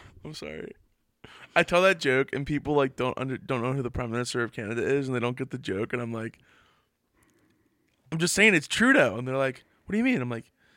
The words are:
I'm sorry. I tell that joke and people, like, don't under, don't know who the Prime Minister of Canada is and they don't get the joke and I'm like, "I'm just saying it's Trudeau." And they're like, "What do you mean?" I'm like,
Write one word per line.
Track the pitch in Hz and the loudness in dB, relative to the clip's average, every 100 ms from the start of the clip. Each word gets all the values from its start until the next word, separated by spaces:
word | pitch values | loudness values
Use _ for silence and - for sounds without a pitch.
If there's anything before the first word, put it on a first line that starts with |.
| - - 151 | -20 -18 -16
I'm | |
sorry. | 151 76 78 - - _ _ _ _ - - - 170 | -12 -12 -10 -12 -16 _ _ _ _ -20 -20 0 2
I | |
tell | 170 175 | 4 4
that | 190 180 | 4 4
joke | 139 127 - | 2 2 0
and | 135 143 | -4 -4
people, | 147 139 | -4 0
like, | 147 139 - | 2 2 0
don't | 127 - | -4 -2
under, | 131 131 | -6 -6
don't | - 131 | -6 -4
know | 120 | -2
who | 139 | -2
the | 120 | -4
Prime | 127 120 | -6 -4
Minister | 117 123 123 | -4 -4 -4
of | 117 | -4
Canada | - 104 117 | -6 -6 -2
is | 113 139 131 | 0 0 0
and | 123 | -2
they | |
don't | 120 123 | -2 -4
get | 131 | -8
the | 127 | -8
joke | 127 95 113 | -6 -4 -4
and | 127 | -4
I'm | 117 | -6
like, | 113 113 - _ _ _ _ _ _ _ _ _ _ _ _ _ _ _ _ _ | -6 -8 -12 _ _ _ _ _ _ _ _ _ _ _ _ _ _ _ _ _
"I'm | 160 | -2
just | 170 | 0
saying | - 214 175 | 4 6 6
it's | - | 2
Trudeau." | - 240 269 127 104 | 2 4 6 4 0
And | 127 | -4
they're | 135 | -2
like, | 135 127 _ _ - | -2 -4 _ _ -6
"What | |
do | 202 | -2
you | |
mean?" | 254 226 | 0 0
I'm | 123 | -2
like, | 117 - _ _ | -6 -10 _ _